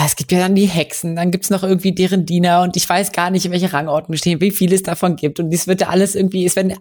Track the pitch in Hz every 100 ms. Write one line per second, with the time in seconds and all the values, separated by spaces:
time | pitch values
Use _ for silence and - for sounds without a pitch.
0 | 151 - 139 180 185 196 196 170 151 -
1 | 170 165 175 185 - 196 185 185 190 185
2 | 180 190 160 175 175 175 180 - - 180
3 | 196 - 175 185 180 180 180 147 156 151
4 | 160 160 175 165 196 196 180 190 185 170
5 | 180 160 151 151 165 170 - 190 185 180
6 | 196 196 190 185 180 190 190 185